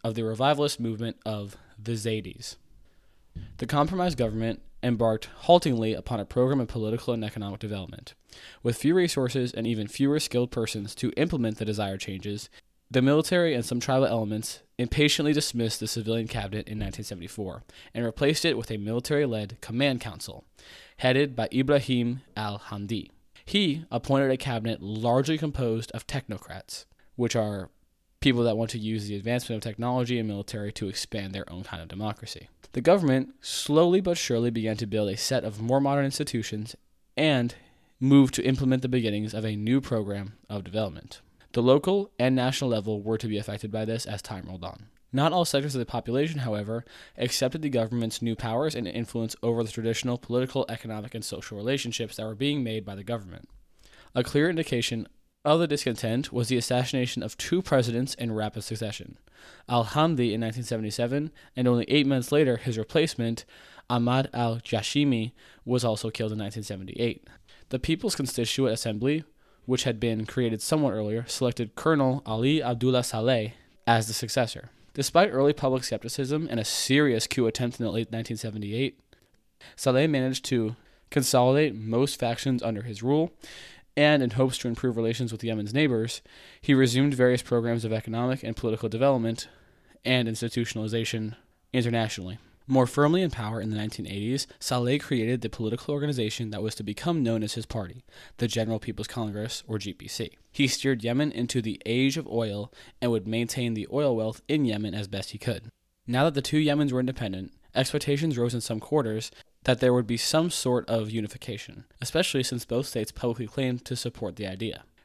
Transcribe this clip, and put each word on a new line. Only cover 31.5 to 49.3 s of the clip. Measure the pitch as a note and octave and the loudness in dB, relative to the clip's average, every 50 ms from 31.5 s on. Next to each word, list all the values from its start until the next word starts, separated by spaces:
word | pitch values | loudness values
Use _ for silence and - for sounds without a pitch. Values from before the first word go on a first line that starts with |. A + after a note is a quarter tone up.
own | E2+ F#2 F#2 | -12 -12 -12
kind | - - E2+ | -10 -12 -12
of | E2 | -12
democracy. | E2+ F2 F#2+ G#2+ G#2+ G#2 - A2+ - - - - - _ _ - - - | -12 -10 -6 -6 -6 -6 -8 -12 -14 -14 -14 -16 -20 _ _ -20 -8 -6
The | - | 2
government | A#2+ E3 F#3 G3+ E3+ C#3+ C3 C3 C3 - - _ | 6 6 6 6 6 4 4 4 2 -2 -8 _
slowly | - - - - - - D3 D#3 E3+ F3 F3+ G3 | -12 -8 -6 -6 -2 2 4 6 6 6 4 4
but | F#3+ F3+ F3 | 2 2 0
surely | - - - B2+ A2+ A#2 B2 | 0 0 0 0 2 2 2
began | A#2 A2+ A2 A2 A2 | 0 0 -2 -2 -2
to | G#2+ A#2 | -2 -4
build | G#2 G#2 G#2+ G#2 G2+ | -2 0 0 0 0
a | F#2+ | -2
set | G2+ - - C3+ B2+ - | -2 -2 0 0 0 -2
of | A2 G#2 G#2+ | -2 -6 -4
more | A2 A#2 B2+ C3+ | 0 2 2 4
modern | C#3 C#3 C#3 C#3+ C#3 | 4 4 2 2 2
institutions | C3+ C3 - D3 - - A#2 A2 - - G#2+ A2 A#2 - - _ _ _ _ _ _ _ | 0 -2 -2 -4 -2 -2 -4 -4 -4 -6 -6 -8 -8 -12 -18 _ _ _ _ _ _ _
and | - D3+ D#3 C#3+ B2+ A#2+ A#2+ - - - _ _ _ _ _ _ _ | 0 2 4 4 4 2 0 -4 -8 -16 _ _ _ _ _ _ _
moved | C3 C3+ C#3 C#3 C3+ B2+ - | 6 8 10 10 10 8 4
to | - - | 2 2
implement | C3 C3 B2+ C#3 C3 C3 C3 C3 | 2 2 4 2 2 2 2 2
the | B2+ | 0
beginnings | B2+ B2+ A2+ A2 G#2 G#2 G#2+ G#2+ G#2 | 0 2 2 2 0 0 -2 -4 -4
of | G#2+ A2 | -4 -4
a | A2 G#2+ | -2 -2
new | G#2 G#2 A2+ B2+ C#3 | -2 0 2 2 2
program | C3+ - B2 A2 G#2 G2+ G2+ G2+ G2 F#2+ G2+ - _ - | 2 0 -2 -2 -2 -2 -4 -6 -8 -10 -14 -16 _ -8
of | G#2 G2+ F2 | -8 -8 -8
development. | F2 F2+ A2 A2 F#2+ D2+ D2 - - - - - _ _ _ _ _ - | -4 -2 -2 -2 -2 -4 -10 -16 -18 -20 -20 -20 _ _ _ _ _ 0
The | B2 A#2 | 4 6
local | B2+ C3 D3 - F#3+ F#3+ G3+ G3 - _ - | 6 6 6 6 2 2 0 0 -2 _ 0
and | B2 C3 C3 | 2 2 4
national | B2+ B2 B2+ B2+ - C#3 B2+ | 2 2 0 0 0 0 0
level | A#2 G#2+ G2 A2 G#2+ G#2 | 0 0 0 -2 -4 -4
were | G2+ A2 A2+ | -2 -2 -2
to | A2 - | -2 -2
be | A2 G#2 G2+ | -2 -4 -4
affected | G#2 - G#2 G2+ - G#2+ | -4 -6 -8 -8 -8 -6
by | G2+ A2 A2 | -6 -4 -4
this | A2 A2+ A2+ - | -2 -4 -4 -4
as | - G#2+ G2+ | -6 -8 -8
time | - - G#2 F#2+ - | -8 -10 -12 -10 -10
rolled | - F#2 F2+ E2+ | -12 -12 -10 -10
on. | F2+ - - - - _ _ _ _ | -12 -12 -14 -20 -20 _ _ _ _
Not | - C3+ C#3+ E3 E3 | 0 0 2 2 4
all | F3+ E3+ | 2 2
sectors | - - C#3+ C#3 D3 C3+ | 2 2 0 0 0 -2
of | C3 | -4
the | A#2 | -4
population, | - - A#2 - - A#2+ C3+ D3 D#3+ D#3+ C#3+ | -2 -4 -4 -4 0 0 0 0 0 -2 -4
however, | B2 A2+ G#2+ G#2 G#2 G#2 A2+ A#2 A#2 - - - - - - | -4 -2 -2 -2 -2 -4 -6 -6 -8 -10 -16 -20 -20 -18 -6
accepted | - B2+ B2 - - C#3 B2+ - D#3+ D#3 | -4 -2 -2 2 2 2 2 0 0 -2
the | C#3+ | 0
government's | C3 A#2 A2+ A2 B2 A#2+ A2+ A2+ - - | 2 2 2 2 0 0 0 -2 -2 -2
new | A#2 A2+ A2+ | -2 -2 -2
powers | - - A#2 A2+ A#2+ D3+ D#3+ D#3 | -2 -2 -2 0 0 0 0 -2
and | B2+ A2+ | -2 -4
influence | F2+ - A#2 A#2 - - A#2 A2+ A2 | -4 -4 -4 -6 -4 -4 -4 -4 -4